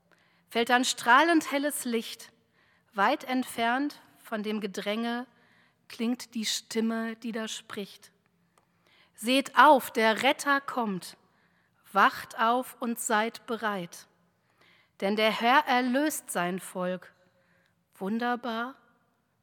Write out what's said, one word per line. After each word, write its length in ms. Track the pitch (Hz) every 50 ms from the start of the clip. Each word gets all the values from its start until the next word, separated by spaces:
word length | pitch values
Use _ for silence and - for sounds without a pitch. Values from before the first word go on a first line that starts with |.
| _ _ _ _ _ _ _ _ _ _
fällt 220 | - 233 233 247
ein 160 | 247 247 254
strahlend 680 | - - - - 220 240 277 311 339 339 311 - -
helles 320 | 269 285 277 294 269 - -
Licht. 480 | 247 233 233 220 - - - - - _ _ _ _ _ _ _ _ _ _ _ _ -
Weit 300 | 202 196 226 294 - -
entfernt 760 | 262 254 254 247 - - 240 233 233 240 269 294 294 - - _ _ _ _
von 240 | - - 226 214
dem 180 | 202 214 214 214
Gedränge 680 | 214 196 185 208 190 202 208 226 233 233 233 240 254 _ _ _ _ _ _ _ _ _ _ _ _ _
klingt 460 | - - 226 233 254 - - - -
die 120 | 226 208
Stimme, 680 | - - - - - - 226 226 226 226 226 226 226 220
die 160 | 226 - 226
da 160 | 208 226 220 214
spricht. 640 | - - - - - 214 196 - - - - - _ _ _ _ _ _ _ _ _ _ _ _ _ _ _ _ _ _ _ _ _
Seht 440 | - 214 240 262 277 262 - - 247
auf, 320 | 254 302 294 233 - -
der 320 | - 233 220 220 214 196
Retter 400 | 240 269 294 - - 285 277 277
kommt. 560 | - - - 262 226 208 190 175 - - - _ _ _ _ _ _ _ _ _ _ _ _ _ _ -
Wacht 460 | - 190 214 262 - - - - - -
auf 380 | 226 226 247 254 247 - - -
und 220 | 254 233 233 -
seid 460 | - - 220 208 220 233 - - -
bereit. 600 | - 233 214 233 208 202 185 170 170 - - - _ _ _ _ _ _ _ _ _ _ _ _ _ _ _ _ _ _ -
Denn 160 | 196 196 214
der 160 | 214 214 220
Herr 340 | 196 - 226 240 262 302 302
erlöst 640 | 294 254 247 254 254 240 277 302 311 - - - -
sein 300 | - 185 175 175 190 185
Volk. 520 | - - - 185 180 180 185 175 - - _ _ _ _ _ _ _ _ _ _ _ _ _ _ _ _ _
Wunderbar 800 | - 190 190 220 226 240 240 240 233 254 240 226 226 233 262 277 _ _ _ _ _ _ _ _ _ _ _ _ _